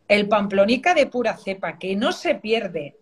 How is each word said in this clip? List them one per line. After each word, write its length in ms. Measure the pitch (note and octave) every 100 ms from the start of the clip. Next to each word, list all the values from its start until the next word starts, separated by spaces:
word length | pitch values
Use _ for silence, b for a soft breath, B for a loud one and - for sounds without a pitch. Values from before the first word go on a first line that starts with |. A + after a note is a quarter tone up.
| -
El 200 | G#3 G3+
pamplonica 640 | G#3+ G3+ G3 G3+ B3 F4
de 120 | F4 C4
pura 300 | B3 A3+ F3
cepa, 420 | - F#3+ F3 D#3
que 160 | F#3 G3
no 160 | C#4
se 220 | F4+ F4 A#3+
pierde 600 | G#3+ A3+ G3+ E3 C#3+ -